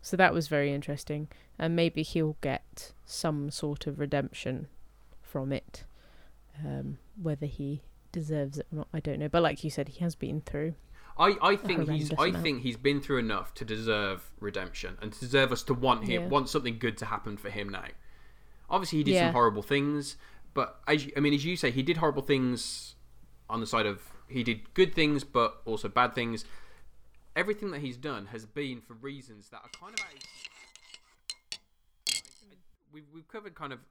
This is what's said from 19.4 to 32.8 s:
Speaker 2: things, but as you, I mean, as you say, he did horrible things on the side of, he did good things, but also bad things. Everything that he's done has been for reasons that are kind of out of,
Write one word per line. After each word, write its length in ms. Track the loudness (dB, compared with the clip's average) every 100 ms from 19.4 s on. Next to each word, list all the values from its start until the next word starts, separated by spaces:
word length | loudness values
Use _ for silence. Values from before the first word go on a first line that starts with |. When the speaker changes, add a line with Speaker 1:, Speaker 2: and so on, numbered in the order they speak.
| 6 6
Speaker 2:
things, 540 | 2 2 2 0 -4 -10 -16 -18 -6 -2
but 260 | -2 -4 2
as 180 | 2 2
you, 60 | 2
I 40 |
mean, 140 | 4 4
as 100 | 2
you 100 | 0
say, 120 | 0
he 140 | 2
did 140 | 2 4
horrible 260 | 4 2
things 720 | 2 2 4 0 -4 -8 -12 -18 -20 -20 -20 -20 -6
on 100 | -4
the 80 | 0
side 180 | 2 2
of, 160 | -2 -10 -18 -8
he 140 | -2
did 300 | 0 -2 -2
good 220 | 4 4 6
things, 280 | 4 2
but 380 | 2 4 4 0
also 240 | -6 -4 0
bad 280 | 4 4 2
things. 280 | -2 -4 -8 -10 -12 -16 -18 -18 -20 -20 -6 -2
Everything 340 | -2 -2 -4
that 100 | -6
he's 160 | -6 -6
done 280 | -6 -8 -8
has 180 | -12 -10
been 340 | -6 -6 -8
for 140 | -14 -14
reasons 540 | -12 -12 -16 -20 -20
that 120 | -20
are 60 | -18 -20
kind 140 | -14
of 60 | -12 -12
out 80 | -16
of, 1400 | -20 -18 -20 -20 -20 -20 -20 -20 _ _ _ -16 _ -16 _ _ _ _ -4 -4 -6 -20 -20 -20 -20 _